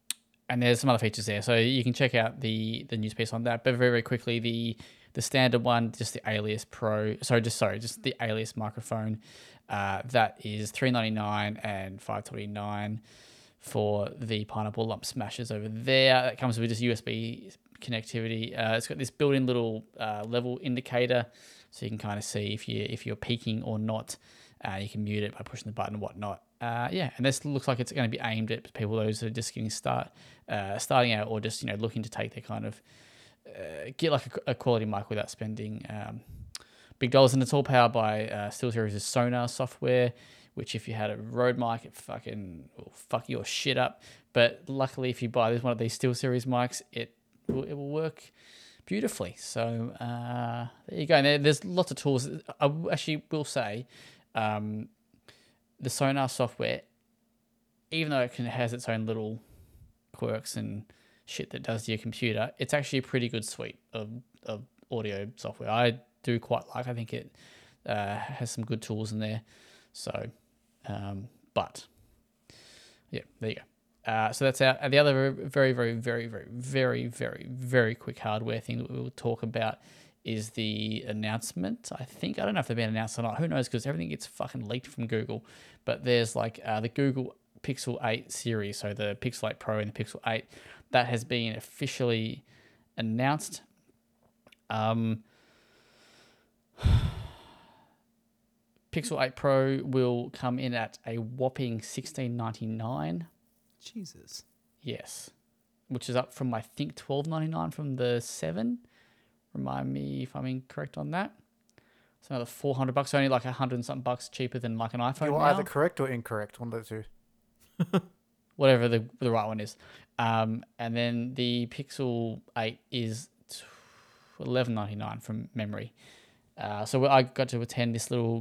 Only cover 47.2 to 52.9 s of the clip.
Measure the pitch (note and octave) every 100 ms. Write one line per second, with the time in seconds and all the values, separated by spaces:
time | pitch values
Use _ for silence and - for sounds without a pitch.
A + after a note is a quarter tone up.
47.2 | _ _ - C3+ C3+ C#3+ C#3 D3+ D#3+ -
48.2 | - _ - - - - - G3 B2+ -
49.2 | F2+ - - A#2 A#2 A#2 A#2 - A#2+ A#2+
50.2 | A#2+ B2 A#2+ A#2+ B2 - - F3 D#3 D3+
51.2 | C#3 D3 D3 C#3+ F#3 F3+ F3+ - C#3+ C3
52.2 | C3+ D#3 - - C#3+ D#3 F3+